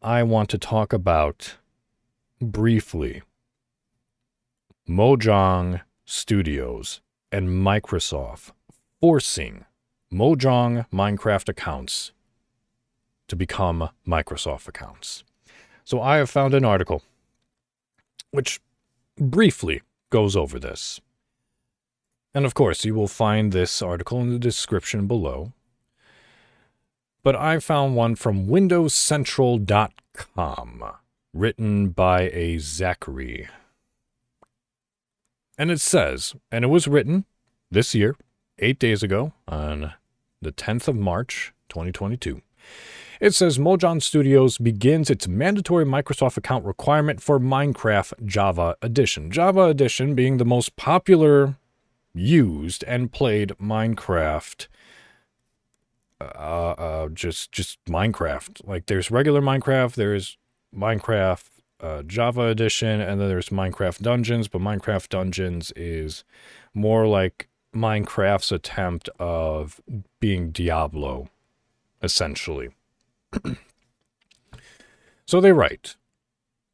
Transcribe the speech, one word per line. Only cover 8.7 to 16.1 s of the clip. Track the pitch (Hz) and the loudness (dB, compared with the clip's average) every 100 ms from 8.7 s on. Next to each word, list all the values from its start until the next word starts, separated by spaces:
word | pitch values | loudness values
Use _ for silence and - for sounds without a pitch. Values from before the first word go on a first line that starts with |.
| _ _ _ | _ _ _
forcing | 170 147 - - 64 50 - _ _ _ - | 4 4 2 -6 -8 -12 -20 _ _ _ -8
Mojang | 90 127 156 131 127 120 120 117 | 0 2 4 4 4 2 -2 -4
Minecraft | 95 101 101 110 101 - | -2 0 0 0 -2 -2
accounts | - - 69 64 - - _ _ _ _ _ _ _ _ _ _ _ - | -8 -8 -8 -8 -10 -10 _ _ _ _ _ _ _ _ _ _ _ -10
to | 87 | -6
become | 92 - 92 82 80 _ - | -4 -2 -2 -2 -6 _ -2
Microsoft | 80 - 76 - 71 - | -2 -2 -8 -8 -8 -12
accounts. | - - - - - _ _ _ _ _ _ | -18 -18 -18 -18 -18 _ _ _ _ _ _
So | - 123 | -6 -2
I | 123 | 2